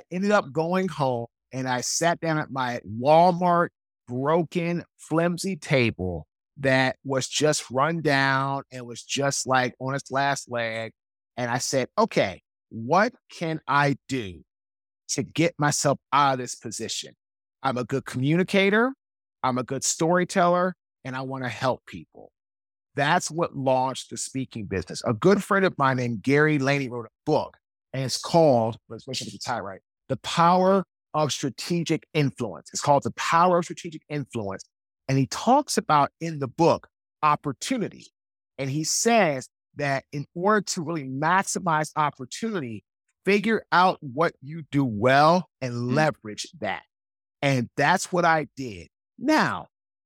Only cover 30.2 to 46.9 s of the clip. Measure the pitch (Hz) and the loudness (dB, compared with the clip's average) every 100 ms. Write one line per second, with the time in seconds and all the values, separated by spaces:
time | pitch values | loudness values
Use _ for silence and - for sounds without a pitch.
30.2 | - - 170 185 185 196 - _ _ 151 | -2 2 4 6 4 2 0 _ _ -2
31.2 | 151 - 139 - - 175 160 160 - 160 | -2 -2 -6 -6 -4 -2 -2 -4 -2 0
32.2 | 139 - 110 78 - - 147 143 110 - | 0 -2 -8 -8 -12 -2 2 2 0 -4
33.2 | - 170 185 175 170 160 143 151 - 147 | 0 4 4 2 0 -10 -14 -14 -10 -8
34.2 | 131 117 98 95 - _ _ _ - 135 | -6 -6 -6 -8 -12 _ _ _ 0 0
35.2 | 131 - - 277 - - - 151 143 - | 0 -2 2 2 2 -2 2 2 2 -2
36.2 | 165 151 131 - 160 104 - _ _ _ | -10 -8 -6 2 2 2 -2 _ _ _
37.2 | 151 147 143 - - 262 170 - - _ | 0 0 -2 -8 -6 -4 -4 -8 -20 _
38.2 | _ _ _ - 135 151 156 - 226 233 | _ _ _ -8 -4 -4 -2 0 2 4
39.2 | 170 135 - _ _ 123 143 135 - 147 | 2 0 -8 _ _ -6 -4 -4 -6 -10
40.2 | - 175 190 214 - 185 151 165 131 135 | -8 -2 2 2 0 -6 -6 -6 -6 -4
41.2 | 156 190 190 185 180 156 151 156 147 - | 0 2 0 -4 -2 0 -2 -2 -2 -4
42.2 | 127 - 226 196 123 104 - _ _ _ | -12 -8 -6 -6 -6 -10 -14 _ _ _
43.2 | 185 208 208 214 - 170 185 - 143 123 | 0 2 2 -2 2 4 4 2 -4 -2
44.2 | 165 - 135 165 143 143 131 104 127 139 | -2 -2 -12 -14 -2 0 0 2 4 8
45.2 | 156 180 - _ 127 120 123 139 156 - | 8 6 0 _ -6 -4 0 2 2 0
46.2 | 107 104 - 156 104 90 - | -8 -10 -12 -8 -6 -6 -12